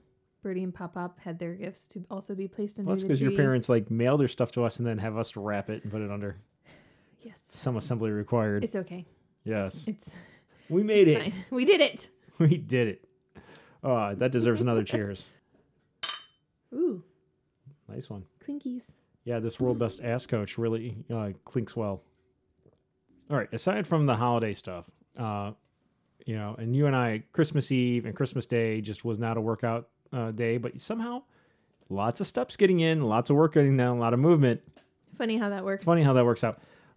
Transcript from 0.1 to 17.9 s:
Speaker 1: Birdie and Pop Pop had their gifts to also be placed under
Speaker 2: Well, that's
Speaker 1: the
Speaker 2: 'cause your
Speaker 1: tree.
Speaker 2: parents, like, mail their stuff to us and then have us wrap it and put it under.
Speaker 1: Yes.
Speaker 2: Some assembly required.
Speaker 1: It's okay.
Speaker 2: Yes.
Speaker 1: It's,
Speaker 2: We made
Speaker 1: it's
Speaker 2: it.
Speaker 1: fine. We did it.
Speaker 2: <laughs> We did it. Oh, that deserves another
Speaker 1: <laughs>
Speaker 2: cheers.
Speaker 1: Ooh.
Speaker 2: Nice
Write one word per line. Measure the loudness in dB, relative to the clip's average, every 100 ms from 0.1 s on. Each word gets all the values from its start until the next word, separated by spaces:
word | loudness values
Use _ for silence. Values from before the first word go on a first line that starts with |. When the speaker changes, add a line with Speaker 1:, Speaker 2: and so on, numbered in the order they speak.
| _ _ _
Speaker 1:
Birdie | -8 -6
and | -6
Pop | -8 -10
Pop | -8 -10 -10
had | -12 -8
their | -8 -8
gifts | -12 -14 -16
to | -16 -12
also | -12 -10 -8
be | -8
placed | -6 -8 -6
under | -2
Speaker 2:
Well, | -2
that's |
Speaker 1:
the | 0
Speaker 2:
'cause | 2
your | 2
Speaker 1:
tree. | 4
Speaker 2:
parents, | 4 2 2
like, | 2 2
mail | 0 2 4
their | 2
stuff | 0 -2
to | 0
us | -2 0
and | -2
then | -2
have | -4 -4
us | -4 -4
wrap | -4 -4 -4
it | -8
and | -6
put | -6
it | -6
under. | -6 -8 -10 -16 _ _ -20 _ _ _ _
Speaker 1:
Yes. | -20 -20 -14
Speaker 2:
Some | -8 -4 -4
assembly | -4 -2 -2
required. | -2 0 0 2 0
Speaker 1:
It's | -2 -4
okay. | -8 -12 -16 _ _ _
Speaker 2:
Yes. | -6 -4 -4 -6 -8
Speaker 1:
It's, | -10 -12 -18 -20 -20 _ _ -2
Speaker 2:
We | 0
made | 4 8 8
Speaker 1:
it's | 6 2
Speaker 2:
it. |
Speaker 1:
fine. | -8 -6
We | 2 6
did | 6
it. | 4 0 -14 _
Speaker 2:
<laughs> | _ 2
We | 4 4
did | 2 2 2
it. | -2 -12 _ _ -20 -20 -20 -20 _
Oh, | -2 0 0 0
that | 0
deserves | 2 2 2
another | 2 2
Speaker 1:
<laughs> | 0
Speaker 2:
cheers. | -2 -4 -8 -14 _ _ _ _ _ _ _ -8 -8 -16 _ _ _ _
Speaker 1:
Ooh. | -4 -2 -4 -10 _ _ _ _ _ -20 -20
Speaker 2:
Nice | -16